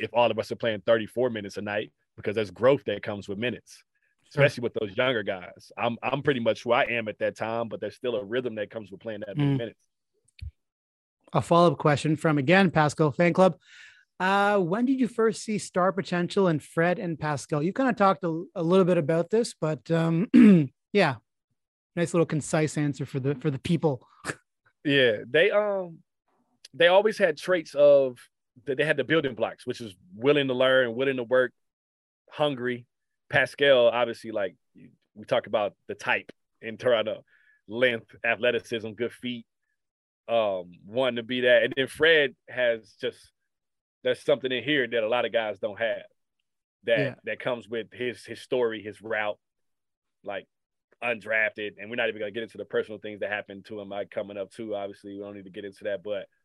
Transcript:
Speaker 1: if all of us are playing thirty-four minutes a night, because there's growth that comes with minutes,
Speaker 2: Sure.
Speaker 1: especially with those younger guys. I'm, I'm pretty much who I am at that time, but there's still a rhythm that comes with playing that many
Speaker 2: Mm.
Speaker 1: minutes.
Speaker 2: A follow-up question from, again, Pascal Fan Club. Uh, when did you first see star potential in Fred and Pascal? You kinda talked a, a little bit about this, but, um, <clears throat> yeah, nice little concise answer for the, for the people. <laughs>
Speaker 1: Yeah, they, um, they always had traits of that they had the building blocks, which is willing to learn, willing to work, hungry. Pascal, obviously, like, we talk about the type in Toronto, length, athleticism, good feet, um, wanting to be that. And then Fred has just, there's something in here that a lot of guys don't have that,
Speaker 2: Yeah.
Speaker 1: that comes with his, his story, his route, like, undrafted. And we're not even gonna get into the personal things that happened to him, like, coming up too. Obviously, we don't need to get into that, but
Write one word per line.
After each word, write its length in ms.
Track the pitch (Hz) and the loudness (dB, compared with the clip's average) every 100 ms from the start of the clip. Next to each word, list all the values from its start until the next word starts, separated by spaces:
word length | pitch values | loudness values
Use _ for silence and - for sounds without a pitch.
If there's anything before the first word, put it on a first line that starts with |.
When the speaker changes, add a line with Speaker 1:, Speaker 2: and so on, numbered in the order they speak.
Speaker 1:
if 80 | 107 | -2
all 180 | 117 120 | 2 2
of 60 | 110 | 0
us 140 | 107 | -6
are 60 | 113 | -4
playing 240 | 120 107 104 | -4 -2 2
thirty-four 440 | 113 104 - 127 | 2 0 -2 -2
minutes 260 | 110 101 117 | -2 -8 -8
a 60 | |
night, 320 | 104 104 - _ _ - | -6 -6 -6 _ _ -10
because 180 | 110 104 | -4 -4
there's 160 | 104 | -4
growth 320 | 90 123 143 - | 2 4 4 0
that 160 | 101 | -6
comes 260 | - 101 95 | -6 -10 -10
with 80 | 101 | -6
minutes, 460 | 120 101 - - _ _ _ _ _ | -6 -6 -12 -20 _ _ _ _ _
Speaker 2:
Sure. 100 | - | 2
Speaker 1:
especially 200 | 131 - | 2 2
with 100 | 117 | -6
those 240 | 117 107 98 | -4 -4 -2
younger 240 | 127 117 | 0 0
guys. 500 | 101 95 87 - - - | -4 -6 -10 -20 -18 -6
I'm, 180 | 117 113 | -4 -4
I'm 220 | 120 143 | -4 -2
pretty 160 | 143 135 | 0 0
much 240 | 113 104 | 0 -2
who 80 | 117 | 2
I 140 | 120 127 | 2 2
am 220 | 117 107 | -2 -6
at 120 | 98 | -4
that 160 | 107 95 | -4 -4
time, 300 | 110 117 113 | -6 -4 -6
but 100 | 101 | -8
there's 140 | 107 - | -10 -6
still 200 | 127 110 | -4 -4
a 80 | 101 | -4
rhythm 300 | 123 123 110 | -4 -4 -6
that 160 | 104 | -8
comes 180 | 113 98 | -10 -14
with 100 | 92 | -14
playing 200 | 113 104 101 | -12 -10 -8
that 100 | 120 | -2
many 160 | 143 | -2
Speaker 2:
Mm. 40 | 135 | -2
Speaker 1:
minutes. 200 | 113 - _ _ _ _ _ _ - - _ _ _ _ _ _ _ | -4 -12 _ _ _ _ _ _ -18 -18 _ _ _ _ _ _ _
Speaker 2:
A 80 | 156 | -4
follow-up 360 | - 170 175 139 | 2 4 4 2
question 380 | 156 143 151 156 | 0 0 0 -2
from, 240 | 165 147 | 0 0
again, 320 | 135 185 190 | 4 4 4
Pascal 400 | 160 147 - 156 | 4 2 2 0
Fan 220 | - 175 | 2 2
Club. 240 | 170 185 - _ - - _ _ - | 4 4 2 _ -20 -20 _ _ -6
Uh, 380 | 185 196 202 208 | 0 2 2 2
when 280 | 170 202 247 | 0 -2 -2
did 140 | 262 | 0
you 80 | 240 | -2
first 360 | - 226 220 | 0 -2 -2
see 160 | - 208 | -6 -6
star 320 | - 190 185 | -4 0 0
potential 560 | 185 160 175 175 - 190 | 0 -4 -2 0 2 2
in 120 | 151 | 0
Fred 380 | - - 170 175 | -2 -2 0 0
and 220 | 170 156 | -4 -6
Pascal? 420 | 151 143 - 151 | -6 -6 -4 -4
You 120 | 160 | -2
kinda 200 | 196 269 | -2 -2
talked 300 | - 196 190 | 2 2 2
a, 200 | 175 160 180 196 | -2 -6 -8 -4
a 80 | |
little 220 | 165 185 180 | 2 4 4
bit 120 | 175 | 2
about 320 | 147 165 165 | 2 0 0
this, 240 | 220 226 | 0 -2
but, 380 | - 156 156 - | -4 -4 -4 -2
um, 360 | 165 165 165 208 | 0 0 0 4
<clears throat> 380 | 240 220 180 135 - _ | 8 10 10 6 -4 _
yeah, 220 | 202 165 113 _ _ _ _ _ _ _ - | 2 2 0 _ _ _ _ _ _ _ -4
nice 180 | 170 175 | 0 2
little 100 | 156 | 2
concise 500 | 156 - 165 156 - | -2 -2 0 0 0
answer 300 | 147 143 135 | -2 -4 -6
for 140 | 143 | -4
the, 160 | 131 147 | -4 -2
for 160 | 160 | -4
the 80 | 135 | -4
people. 480 | - 170 160 127 - _ - | -2 0 0 -2 -8 _ -14
<laughs> 80 | - _ _ _ _ 151 | -14 _ _ _ _ 0
Speaker 1:
Yeah, 320 | 143 123 107 110 | 4 4 2 0
they, 200 | 147 196 | 2 4
um, 480 | 202 208 196 180 160 _ _ _ _ _ _ - | 2 0 -4 -8 -14 _ _ _ _ _ _ -14
they 140 | 135 170 | 2 6
always 300 | 190 214 214 | 6 4 2
had 180 | 190 147 | 0 0
traits 360 | - 180 156 | -2 -2 0
of 440 | 139 147 143 131 120 - _ _ _ 143 | 6 8 8 6 -2 -18 _ _ _ -6
that 120 | 131 | 0
they 60 | |
had 140 | 151 147 | 0 0
the 80 | 120 | 2
building 280 | 160 139 | 0 0
blocks, 320 | 110 107 87 - | -2 -4 -4 -10
which 140 | 123 | -10
is 160 | 117 95 _ | -12 -16 _
willing 360 | 98 131 147 135 | -2 2 2 2
to 40 | |
learn, 400 | 127 131 131 123 113 | 2 4 4 2 0
willing 200 | 135 127 | -2 -2
to 80 | |
work, 300 | 117 127 123 - _ _ _ _ _ _ _ | 0 2 2 -4 _ _ _ _ _ _ _
hungry. 560 | - 147 131 123 120 120 _ _ _ _ | -4 -2 -2 -6 -6 -10 _ _ _ _
Pascal, 580 | 143 131 - 143 127 117 | 0 0 2 4 6 6
obviously, 440 | 117 120 113 113 | 4 -2 -4 -8
like, 260 | 107 95 82 _ 95 - _ _ 104 | -6 -6 -8 _ _ -20 _ _ -20
we 80 | 104 | -4
talk 220 | 120 104 | -4 0
about 260 | 110 101 - - | -2 -2 -6 -14
the 80 | 101 | -8
type 380 | - 110 - - _ _ | -4 -4 -4 -18 _ _
in 140 | 113 107 | -14 -4
Toronto, 460 | 123 113 107 98 - _ _ _ - | 0 0 0 -8 -14 _ _ _ -12
length, 440 | 113 127 117 - 107 117 | 0 0 0 -8 -6 -4
athleticism, 640 | 107 123 117 - 117 110 | 0 0 -2 -4 -8 -8
good 220 | 104 117 | -8 -8
feet, 320 | - 123 120 - _ _ _ _ _ _ _ - | -6 -10 -10 -14 _ _ _ _ _ _ _ -2
um, 460 | 117 107 95 87 87 95 | 0 0 -2 -8 -18 -8
wanting 300 | 113 131 120 | -4 -2 -4
to 80 | |
be 180 | 113 127 | -6 0
that. 220 | 123 120 | 4 4
And 100 | 123 127 | 4 -2
then 100 | 131 | -4
Fred 480 | - 156 160 139 - - | 0 4 4 2 -4 -12
has 440 | 120 123 117 104 _ | -2 0 -2 -6 _
just, 320 | 123 - _ _ _ _ _ _ _ _ | -8 -8 _ _ _ _ _ _ _ _
there's 160 | 127 123 | -4 -2
something 320 | - 143 131 | 0 -2 -2
in 140 | 127 117 | -4 -2
here 200 | 139 120 | -2 0
that 160 | 117 | -2
a 40 | 107 | 0
lot 160 | 120 117 | 0 0
of 60 | |
guys 280 | 113 107 104 | -2 -4 -6
don't 200 | 110 101 | -8 -4
have 240 | 117 101 - _ _ _ _ _ _ _ | -4 -4 -10 _ _ _ _ _ _ _
that, 160 | 113 113 | 0 0
Speaker 2:
Yeah. 160 | 98 - | 0 -6
Speaker 1:
that 160 | 113 107 | -10 -8
comes 300 | 135 123 104 | -6 -8 -8
with 180 | 117 104 | -10 -10
his, 320 | - 123 107 - | -8 -8 -8 -14
his 160 | 117 | -18
story, 420 | - 131 117 110 | -6 -2 -2 -4
his 180 | 104 98 | -12 -14
route, 380 | 107 107 104 - _ _ _ _ _ _ _ _ 98 | -6 -4 -4 -6 _ _ _ _ _ _ _ _ -12
like, 200 | 95 - _ _ _ _ _ | -12 -12 _ _ _ _ _
undrafted. 680 | 120 117 101 110 107 - 104 95 | -8 -6 -4 -2 -2 -4 -10 -10
And 100 | 101 | -10
we're 60 | 123 | -4
not 100 | 113 | -4
even 120 | 107 | -4
gonna 100 | 104 | -8
get 120 | 110 | -8
into 140 | 110 98 | -10 -12
the 60 | 101 | -6
personal 320 | 120 110 104 | -4 -4 -10
things 200 | 107 104 | -14 -10
that 80 | 101 | -6
happened 340 | 104 101 98 - | -6 -8 -16 -16
to 140 | 107 | -14
him, 100 | 98 | -10
like, 200 | 98 95 | -10 -8
coming 260 | - 101 104 | -8 -8 -10
up 140 | 95 | -12
too. 240 | - 113 101 | -12 -10 -8
Obviously, 400 | 101 101 101 98 | -8 -12 -16 -14
we 40 | |
don't 140 | 101 104 | -14 -16
need 80 | 92 | -16
to 40 | |
get 140 | 95 101 | -14 -14
into 180 | 98 104 | -12 -8
that, 180 | 98 | -8
but 240 | 104 101 - _ | -6 -8 -10 _